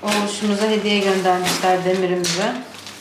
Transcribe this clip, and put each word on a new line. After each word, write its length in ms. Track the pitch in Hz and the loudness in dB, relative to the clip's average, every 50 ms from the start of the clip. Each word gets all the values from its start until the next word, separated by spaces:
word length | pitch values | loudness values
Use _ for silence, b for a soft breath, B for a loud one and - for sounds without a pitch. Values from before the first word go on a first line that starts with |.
| - | -2
Oğluşumuza 640 | 208 208 208 208 202 - - 214 208 202 202 214 220 | 0 0 0 0 -2 -4 -2 0 0 0 2 2 2
hediye 300 | 214 214 196 208 208 202 | 2 2 2 2 2 2
göndermişler 840 | 196 196 190 190 185 185 180 185 185 175 170 170 - 185 185 180 175 | 2 2 2 2 2 2 2 2 2 0 -2 0 2 2 2 2 2
Demir'imize. 680 | 180 185 190 185 180 185 180 175 170 170 180 202 226 254 254 - - - - - - - - | 0 0 2 2 0 0 0 0 -2 -2 -2 -2 -2 -4 -6 -10 -12 -16 -16 -16 -16 -18 -18